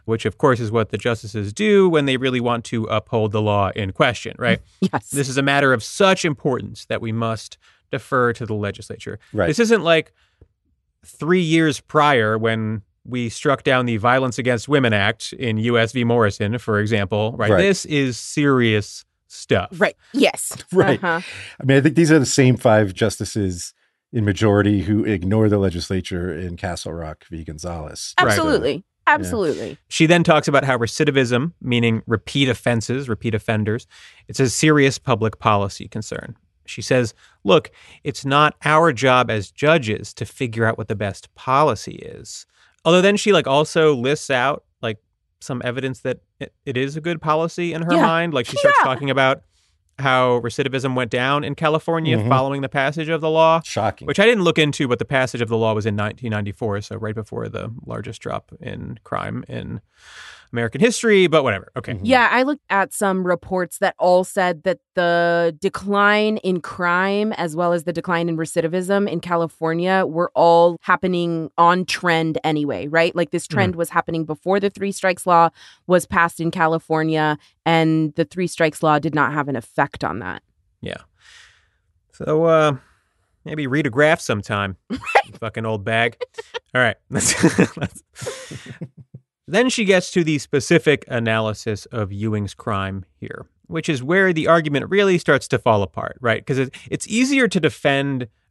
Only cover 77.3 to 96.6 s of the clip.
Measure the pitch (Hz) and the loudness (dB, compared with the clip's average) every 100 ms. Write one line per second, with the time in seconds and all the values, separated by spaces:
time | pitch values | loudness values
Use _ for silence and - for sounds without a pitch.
77.3 | 151 _ _ - 165 160 160 156 147 160 | -2 _ _ 0 2 4 2 0 -2 -4
78.3 | 180 180 - 160 - 160 151 156 147 131 | -4 -6 0 -2 0 0 2 0 0 0
79.3 | 151 139 123 - - 139 - 110 87 92 | 0 -4 -6 -6 -2 -2 -4 -6 -6 -8
80.3 | 80 - _ _ _ - - - _ _ | -12 -14 _ _ _ -12 -12 -16 _ _
81.3 | - - _ _ _ _ _ _ - - | -20 -20 _ _ _ _ _ _ -12 -4
82.3 | 156 165 160 151 131 - _ _ _ _ | 0 2 4 2 0 -8 _ _ _ _
83.3 | _ - 156 139 139 151 117 151 165 - | _ -12 -8 -4 -2 0 2 2 2 0
84.3 | 107 - 104 101 92 - 247 - 453 - | -4 -2 -4 -4 -6 -10 -12 -2 0 0
85.3 | - 110 113 110 110 101 113 120 - - | -4 -10 -6 -6 -6 -2 0 0 -2 -12
86.3 | - - - - 127 123 - _ 104 - | -14 -14 -14 -4 0 0 0 _ -2 -2
87.3 | - - - - - - - - - - | 2 2 4 0 -2 -10 -10 -20 -14 -12
88.3 | 539 523 - - - 156 - - - _ | -12 -14 -16 -16 -16 -16 -18 -20 -20 _
89.3 | _ - 175 254 240 202 190 175 185 160 | _ -4 0 0 0 2 2 2 0 0
90.3 | 151 - 143 - 170 - 143 - 127 117 | 0 -2 -2 2 2 4 0 0 -4 0
91.3 | 110 110 104 - 104 - 123 101 101 110 | 0 -2 -4 -6 -6 -6 -6 -6 -4 -4
92.3 | 107 101 - - 101 95 95 95 _ - | -2 -4 -8 -6 -4 -4 -8 -12 _ -14
93.3 | - - _ - 165 156 143 127 185 190 | -14 -18 _ -10 -6 -2 -2 0 2 2
94.3 | 165 151 165 156 139 117 190 196 180 - | 2 2 2 2 -2 0 2 2 2 2
95.3 | 139 - 120 - 107 98 - - - 120 | 0 0 -2 2 2 0 -6 -10 -4 -2
96.3 | 113 - 135 | -2 -2 -2